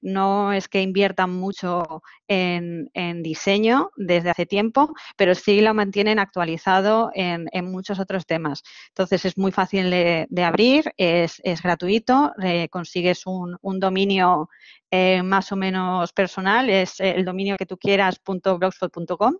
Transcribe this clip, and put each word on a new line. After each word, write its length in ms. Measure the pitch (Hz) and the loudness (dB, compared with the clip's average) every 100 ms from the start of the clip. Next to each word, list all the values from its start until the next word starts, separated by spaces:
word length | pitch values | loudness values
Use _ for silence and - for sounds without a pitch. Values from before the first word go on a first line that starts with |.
No 500 | 190 190 196 196 202 | -6 -2 0 2 0
es 120 | 196 190 | -2 -2
que 140 | 196 | -2
inviertan 540 | 190 190 196 190 185 | 0 2 0 2 -2
mucho 680 | 180 190 196 185 175 160 160 _ - - | -2 -6 -6 -4 -4 -6 -10 _ -20 -4
en, 600 | 196 180 175 175 170 147 | -2 0 -2 -6 -8 -10
en 280 | - 175 170 | -8 -6 -6
diseño 680 | 165 156 190 202 220 254 392 | -6 -6 0 2 4 2 0
desde 360 | - 180 175 175 | -6 0 0 2
hace 160 | 170 175 | -2 -2
tiempo, 480 | 202 220 262 302 - - - | 0 0 2 2 0 -16 0
pero 160 | 185 | 2
sí 260 | 180 - 202 | 2 4 4
lo 140 | 220 | 4
mantienen 440 | 214 202 202 208 214 | 2 0 0 0 0
actualizado 920 | 196 185 165 165 - 190 196 220 226 | -2 -2 -4 -2 2 2 4 2 0
en, 340 | - 180 170 165 | -2 -4 -4 -6
en 180 | 185 180 | -6 -6
muchos 280 | 185 190 190 | -8 -8 -6
otros 260 | 190 190 | -4 -6
temas. 380 | - 165 156 139 - - - | -4 -4 -4 -8 -12 -20 -20
Entonces, 380 | - 185 185 190 | -6 -2 0 -2
es 100 | 190 | -2
muy 160 | 190 | -2
fácil 380 | 190 185 196 185 | 0 -2 0 0
de, 360 | 180 170 165 - | 2 2 0 -2
de 120 | 180 | 0
abrir, 520 | 175 170 240 285 302 - | 0 4 4 4 2 0
es, 460 | 175 175 165 - | 2 2 0 -2
es 160 | 180 165 | -6 -4
gratuito, 720 | 180 170 180 214 - 262 294 - | -2 -2 0 0 2 2 2 0
eh, 280 | 185 170 165 | -2 -2 -2
consigues 560 | 180 165 180 175 175 185 | -8 -8 -2 0 0 -4
un, 320 | 185 175 175 | -8 -8 -10
un 200 | 196 190 | -6 -2
dominio, 680 | 190 190 196 190 180 170 160 _ - - - | 0 0 2 4 4 2 0 _ -20 -20 -4
eh, 320 | 185 185 185 | 2 4 2
más 300 | 185 196 - | 2 0 0
o 40 | 196 | -4
menos 580 | 190 190 185 185 175 | -2 -2 -2 -2 -2
personal, 560 | - 180 - 190 220 262 | -2 -2 -2 0 2 4
es 300 | 190 185 - | 2 0 -2
el 260 | 190 175 180 | -2 0 -2
dominio 320 | 185 196 196 | -2 -4 -4
que 80 | 185 | -6
tú 100 | 185 | -6
quieras, 420 | - 196 190 - | 0 2 2 -2
punto 380 | - 185 190 180 | -6 -4 -2 0
blogspot 340 | 185 - 180 | 0 -2 -8
punto 280 | 170 165 - | -8 -8 0
com, 180 | 220 359 | 0 0